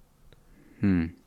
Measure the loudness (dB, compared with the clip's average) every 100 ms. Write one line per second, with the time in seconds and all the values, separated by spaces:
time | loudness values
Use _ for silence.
0 | -20 _ -20 -20 -20 -20 -20 -4 0 0
1 | -2 -8